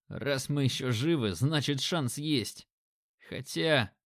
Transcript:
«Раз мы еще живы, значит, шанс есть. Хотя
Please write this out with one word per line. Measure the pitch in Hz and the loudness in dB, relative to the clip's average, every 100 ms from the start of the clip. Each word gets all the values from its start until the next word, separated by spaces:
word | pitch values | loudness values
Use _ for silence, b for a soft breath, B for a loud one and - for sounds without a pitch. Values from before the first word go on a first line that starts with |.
| - | -14
«Раз | - - 139 - | -6 -4 -4 -2
мы | 143 | 2
еще | 135 - 131 | 2 0 -2
живы, | 110 147 165 110 | 0 2 2 2
значит, | 82 139 156 135 143 | 2 2 2 0 -2
шанс | - 175 127 - | 0 0 -2 -2
есть. | 151 143 101 - - _ _ _ _ _ - | 0 0 0 -8 -20 _ _ _ _ _ -12
Хотя | - 131 165 160 147 104 _ | -10 -8 -2 2 4 2 _